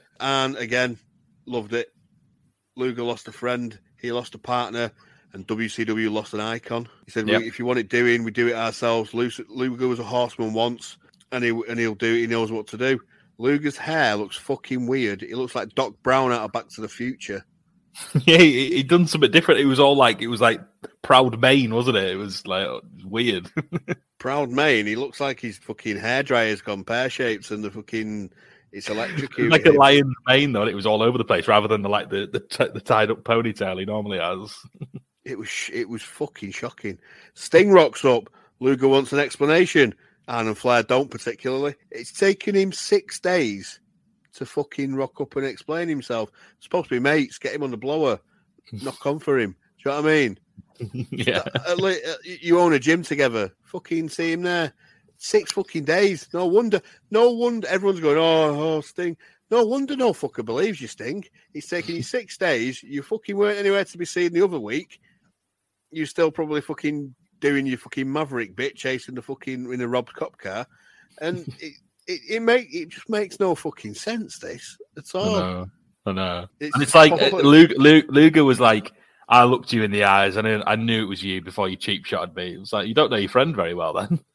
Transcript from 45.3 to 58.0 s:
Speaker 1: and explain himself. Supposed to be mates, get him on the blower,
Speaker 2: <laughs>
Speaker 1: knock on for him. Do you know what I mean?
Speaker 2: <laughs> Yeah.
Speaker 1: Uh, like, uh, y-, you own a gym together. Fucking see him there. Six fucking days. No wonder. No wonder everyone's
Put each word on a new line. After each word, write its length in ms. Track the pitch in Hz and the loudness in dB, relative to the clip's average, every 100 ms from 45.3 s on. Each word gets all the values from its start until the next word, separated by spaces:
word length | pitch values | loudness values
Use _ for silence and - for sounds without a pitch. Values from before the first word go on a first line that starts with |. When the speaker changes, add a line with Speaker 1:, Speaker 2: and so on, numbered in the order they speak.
| 143 | -6
Speaker 1:
and 100 | 135 | -6
explain 420 | 123 - 160 170 | -8 -8 -6 -4
himself. 420 | 147 - 117 107 _ _ _ | -6 -6 -6 -6 _ _ _
Supposed 320 | - 175 156 | -6 -4 -2
to 60 | 123 | -2
be 20 | |
mates, 400 | 131 151 135 - | 2 2 0 -6
get 160 | - | -8
him 80 | 147 | -6
on 80 | 139 | -8
the 60 | 117 | -8
blower, 400 | 131 151 143 101 _ _ _ | -4 -2 0 -2 _ _ _
Speaker 2:
<laughs> 260 | _ _ | _ _
Speaker 1:
knock 340 | 107 135 - 143 | -12 -12 -8 -6
on 120 | 151 | -4
for 200 | 151 135 | -2 0
him. 140 | 107 90 _ _ | -2 -6 _ _
Do 60 | 139 | -6
you 80 | 143 | -2
know 60 | |
what 80 | 156 | 2
I 40 | |
mean? 240 | 156 127 98 _ - - - | 2 2 -4 _ -20 -20 -14
Speaker 2:
<laughs> 280 | 113 127 120 | -12 -10 -10
Yeah. 320 | 135 120 90 - - 151 | -6 -2 -2 -2 -6 -4
Speaker 1:
Uh, 100 | 175 | -2
like, 200 | 190 175 139 | -2 -2 -6
uh, 80 | 160 175 | -12 -14
y-, 120 | 170 | -8
you 180 | 170 170 | 2 4
own 140 | 175 | 4
a 60 | 147 | 4
gym 240 | 127 170 | 2 0
together. 500 | 165 143 135 113 95 _ | 0 0 0 0 -4 _
Fucking 440 | _ 180 - 165 160 | _ -16 -6 -6 -4
see 240 | - 165 | -4 -4
him 100 | 165 | -4
there. 300 | 175 175 160 - _ _ _ _ | -2 -2 -4 -8 _ _ _ _
Six 340 | - 214 - | -2 0 0
fucking 320 | - 190 165 | -6 -6 -6
days. 440 | 143 170 202 175 - | -2 2 2 0 -8
No 140 | 170 180 | -4 2
wonder. 340 | 196 233 196 - _ - | 2 2 0 -4 _ -4
No 200 | 214 240 | 2 4
wonder 340 | 233 240 233 151 | 2 -2 -2 -2
everyone's 320 | 185 196 185 | -2 0 0